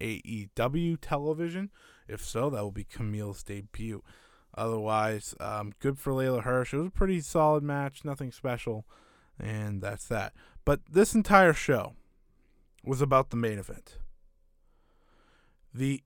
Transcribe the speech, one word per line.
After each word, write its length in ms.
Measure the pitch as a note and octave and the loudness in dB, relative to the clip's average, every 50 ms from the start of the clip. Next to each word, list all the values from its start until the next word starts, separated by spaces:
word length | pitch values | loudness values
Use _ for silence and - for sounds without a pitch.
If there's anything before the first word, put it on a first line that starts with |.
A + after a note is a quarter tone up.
A 220 | - A2+ A2 - - | -6 -6 -6 -6 -8
E 240 | - A2+ G#2+ G2 G2 - | -8 -8 -8 -8 -8 -2
W 420 | - A2+ C3 C#3+ E3+ E3+ E3+ E3 | 0 0 0 2 0 0 0 0
television. 720 | - - - D#3 C#3+ C#3+ D#3 D#3+ D#3+ E3+ E3+ E3+ F#3 G3 G3+ _ _ - - - _ _ - | -2 -4 -4 -4 -2 -2 -2 -2 -2 -4 -4 -4 -6 -8 -8 _ _ -20 -20 -20 _ _ -14
If 160 | G#2+ - - | -12 -12 -10
so, 260 | - - A2+ C3 D3 | -6 -4 -2 -2 -2
that 120 | C#3 G#2+ G#2 | -2 -2 -4
will 100 | G2+ G2 | -6 -6
be 120 | G#2+ G2+ | -8 -10
Camille's 580 | - - - A2+ G#2+ G#2 G#2 G#2 G2+ G2 - - | -10 -8 -6 -6 -4 -4 -4 -6 -6 -8 -10 -10
debut. 600 | - G2+ G2+ G2+ G2+ - - A2 A2 G#2+ G2 - - - - _ _ _ _ _ _ - | -12 -10 -10 -12 -12 -10 -8 -8 -8 -8 -10 -14 -18 -20 -20 _ _ _ _ _ _ -10
Otherwise, 800 | - A2 A2+ A2+ A2 G#2+ G#2+ A2 G#2+ G#2+ A2 G#2+ G#2 - - - - | -6 -4 -4 -2 -2 -2 0 2 2 2 2 0 -4 -6 -10 -12 -10
um, 340 | - G#2 G#2+ G#2 G#2 G#2+ - - | -8 -6 -6 -6 -8 -8 -8 -4
good 200 | - C#3 C#3 C3+ | -2 -2 -2 -2
for 140 | - C#3 C3+ | -2 -2 0
Layla 300 | C3 C3 C3 B2+ A#2 G#2+ | 2 2 2 2 2 2
Hirsch. 320 | B2+ B2+ B2+ B2 - - | 2 2 2 2 0 -2
It 40 | C#3+ | -2
was 100 | E3+ F#3 | -2 -2
a 20 | |
pretty 300 | - - G3+ F#3+ F#3+ E3+ | 2 2 4 4 4 2
solid 420 | D3 - - E3+ D#3 D3+ D3+ D3+ C#3+ | 0 0 4 6 6 6 6 4 2
match, 420 | D3 C#3+ C#3+ C#3+ C3+ - - - | 0 -2 -2 -2 -4 -6 -8 -8
nothing 280 | D3 C#3 - C#3+ B2+ - | -8 -6 -6 -8 -10 -8
special, 520 | - - C3 B2 A#2 - A#2+ A2 G#2+ - - - - _ _ _ _ _ _ _ - | -6 -4 -4 -4 -2 -4 -4 -6 -6 -8 -14 -20 -20 _ _ _ _ _ _ _ -10
and 420 | - G#2+ A2 G#2+ G#2+ G#2 G2+ G2 | -6 -6 -4 -4 -4 -4 -4 -4
that's 260 | G2 G2 - - - | -4 -6 -6 -8 -6
that. 260 | - A#2+ G#2 G2+ G2+ - - - - - - - | -4 -4 -4 -4 -6 -10 -14 -20 -20 -16 -4 0
But 160 | D3 C#3+ - - - | 2 2 2 0 2
this 240 | D3+ F#3 A3 - - | 6 6 6 6 6
entire 380 | A3 G3+ - G#3 G3 F#3 E3+ D3 | 2 4 8 8 8 10 8 6
show 420 | - - - C3+ G#2+ - - - - - _ _ _ _ _ _ _ _ _ _ _ _ _ _ _ - | 4 2 2 2 2 0 -4 -10 -16 -20 _ _ _ _ _ _ _ _ _ _ _ _ _ _ _ -6
was 160 | - C3+ B2+ | -4 -2 0
about 300 | D3 C3+ C3+ C3 C3+ - | 2 4 4 4 2 2
the 60 | A#2+ | -2
main 220 | A#2 A#2 A2+ G#2+ G2+ | -2 -2 -2 -4 -4
event. 400 | F#2 - - - - - - - - - - - - - _ _ _ _ _ _ _ _ _ _ _ _ _ _ _ _ _ _ _ _ _ _ _ _ _ _ _ - - | -8 -10 -14 -16 -16 -16 -12 -12 -12 -12 -12 -18 -20 -20 _ _ _ _ _ _ _ _ _ _ _ _ _ _ _ _ _ _ _ _ _ _ _ _ _ _ _ -14 -8
The 300 | B2 C3 C#3 C#3 C3 - | -4 -2 -2 -2 -4 0